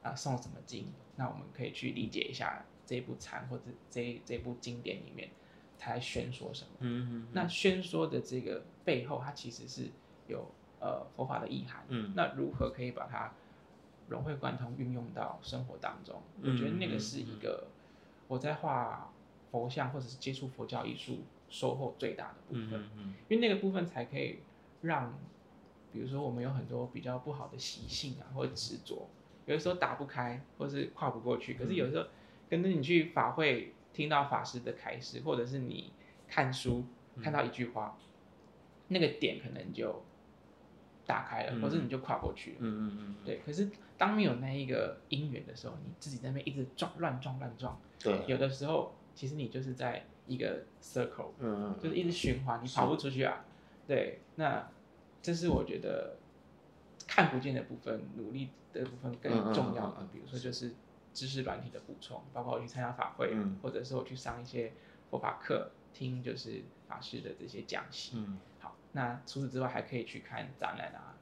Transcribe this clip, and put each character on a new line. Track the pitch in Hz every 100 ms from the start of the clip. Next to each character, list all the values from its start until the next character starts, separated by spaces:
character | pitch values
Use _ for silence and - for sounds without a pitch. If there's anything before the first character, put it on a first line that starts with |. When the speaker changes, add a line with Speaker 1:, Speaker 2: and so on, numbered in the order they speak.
Speaker 1:
啊， | 123 131
诵 | 147 123
什 | -
么 | -
经， | - 110 - - - -
那 | 123
我 |
们 | 104 95
可 | - 120
以 |
去 | - 127
理 | - 107
解 | -
一 | -
下 | 131 - - - - -
这 | 127
一 |
部 | 127 127
忏 | - - 127
或 | 127
者 | - - -
这 | 123
一， | 120 120
这 | - 120
部 | 120 123
经 | - 120
典 | 123 98
里 | - -
面 | - - - - - -
它 | -
在 | 120
宣 | 127 123 120
说 | 127 -
什 | -
么。 | - -
Speaker 2:
嗯， | 123 120
嗯， | 123
嗯。 | 117 117
Speaker 1:
那 | 120 175
宣 | - 196 185
说 | 175 160 160
的 | -
这 | - 127
个 | - - - - -
背 | 131 127
后， | 139 135
它 |
其 | 139 123
实 | 120 120
是 | 127 127 - - - -
有， | 107 117 - - -
呃， | - - - -
佛 | 131
法 | 127
的 | 123
意 | 131 131
涵。 | - -
Speaker 2:
嗯。 | 127 104 131
Speaker 1:
那 | 170 135
如 | 139
何 | 127 120
可 | -
以 | 123
把 | 120 -
它 | 113 110 - - - - - - - -
融 | 117
会 | 147 139
贯 | 131 120
通， | 120 131
运 | 123
用 | 123 117 -
到 | 107 -
生 | - 123 127
活 | -
当 | - -
中？ | - - - -
Speaker 2:
嗯， | 135
Speaker 1:
我 | 127
觉 | 113
得 | 175
那 | -
个 | -
是 | - 131
一 | 117 107
个 | 107 -
Speaker 2:
嗯， | -
嗯， |
嗯。 | - - - - - -
Speaker 1:
我 | 127
在 | 147
画 | 147 160 131 117 110 - - - - -
佛 | 123 123
像 | 139 127
或 | 139
者 | 123
是 | -
接 | -
触 | 135 131
佛 | -
教 | 113 120 113
艺 | 120
术 | - 123 - - -
收 | - 131
获 | 123 127 -
最 | 120
大 | - -
的 | - -
部 | 123 110
分。 | 110
Speaker 2:
嗯， | 104
嗯， | 107
嗯。 | 196 196 -
Speaker 1:
因 | 226
为 |
那 | 233
个 | 196
部 | 190
分 | 190
才 | 175 - 120
可 | 139
以 | 131 - - - - -
让， | 160 151 120 127 - - - - - - -
比 | -
如 | 123
说 | 135
我 | 143
们 | 120
有 | 123
很 | 135 110
多 | 123 123
比 | -
较 | 123 127
不 | 151
好 | 135 113
的 | 123
习 | - - 110
性 | - 143 127
啊， | - 131
或 | 131
者 |
执 | - - 120 -
着， | - - - - - -
有 | 151
的 |
时 | 180
候 |
打 | 180 131 -
不 | 139
开， | 135 123 123 - -
或 | 143
是 | 139 131
跨 | - 147
不 | 113
过 | 120 120
去。 | - 120
可 | 123
是 |
有 | 185 131
的 |
时 | 156
候， |
Speaker 2:
嗯。 | - - - - -
Speaker 1:
跟 | 165
着 | 185
你 | 175
去 | 135 175 160
法 | - 117
会， | 123 156 120 - - -
听 | - 147
到 | 151 139
法 | 123
师 | - 123
的 | 120
开 | - 113 123
示， | 123 123
或 | 139 135
者 |
是 | 120 135
你 | 127 - - - - - -
看 | - 135
书， | 131 127 120 123 - - -
Speaker 2:
嗯。 |
Speaker 1:
看 | 117
到 | 147
一 | 127
句 | 123 120
话， | 110 104 - - - - - - - - - -
那 | 185
个 | 156 -
点 | 139 -
可 | 127
能 | 127 -
就 | - 113 - - - - - - - - - - - -
打 | 123
开 | 113 117 -
了， | 117
Speaker 2:
嗯。 |
Speaker 1:
或 | 117
者 | 165
你 | 127
就 | 131
跨 | 131 117
过 | 113 -
去 | -
了。 | -
Speaker 2:
嗯， |
嗯， | 117 107 107
嗯， | 104 104 101
嗯。 | -
Speaker 1:
对， | -
可 | -
是 | 151 202 - - -
当 | 196 214
你 |
有 | 185 120
那 | 131
一 | 135 131
个 | 120 104 - -
因 | 139 147
缘 | 127 -
的 | -
时 | 117
候， | -
你 | - -
自 | 151
己 | 127
在 | 131
那 | 135
边 | 139
一 |
直 | 139 127 -
撞， | 170 -
乱 | 165 127
撞， | 131 131
乱 | 131 113
撞， | 127 - - -
Speaker 2:
对。 | - 98 -
Speaker 1:
有 | 127
的 | 135
时 | 131 143
候 | 165 - - -
其 | - 135
实 | 151
你 | 127
就 | 131
是 | 131
在 | 127 127 117 - - -
一 | 131
个 | 110 78 - -
circle， | - - 120 - - -
Speaker 2:
嗯， | 120 104 104
嗯， | -
嗯。 |
Speaker 1:
就 | 160
是 | 175
一 |
直 | 170
循 | 170 - 127 131
环， | 117
你 | 123
跑 | 131 127
不 | 156
出 | 139
去 | 131
啊。 | 131 - - - - - -
Speaker 2:
是。 |
Speaker 1:
对， | 131 101 - - -
那 | 151 110 - - - - - -
这 | -
是 | 170 175
我 | - -
觉 | 87
得 | - 98 - - - - - - - - - - -
看 | - 160
不 | 131
见 | 139
的 | 127
部 | 113 120
分， | - 110 104 107
努 | 107
力 | 131 131 - -
的 | - 127
部 | 127
分 | 127 120
更 | - 117 104
重 | 107 104 98
要 | 101
的。 | -
Speaker 2:
嗯， |
嗯， |
嗯， |
嗯， | 98
嗯。 |
Speaker 1:
比 | -
如 | -
说 | 127
就 | 123
是 | 117 120 117 - - -
知 | - 131
识 | 135
软 | 131 -
体 | 123
的 | -
补 | - -
充， | - 117 -
包 | 117
括 | 123
我 | 120
去 | 120
参 | 127
加 | 123
法 | 123 - -
会， | 127
Speaker 2:
嗯。 | 110 101 95
Speaker 1:
或 | 131
者 | -
是 | 123 131
我 | -
去 | 131
上 | 127 120
一 | 123
些 | 123 113 - - - -
佛 | 131
法 | - -
课， | - 143 - - -
听 | - 127 127
就 | 123 113
是 | 113 110 - - -
法 | -
师 | 123 117
的 | - -
这 | -
些 | 98
讲 | - - -
习。 | - - 117
Speaker 2:
嗯。 | 104 95 - -
Speaker 1:
好， | - - -
那 | 143 123 123 -
除 | 139
此 | 135
之 | 127
外 | 127
还 | 117
可 | - 123
以 | 117
去 | -
看 | - 117 107 -
展 | - -
览 | - -
啊 | - -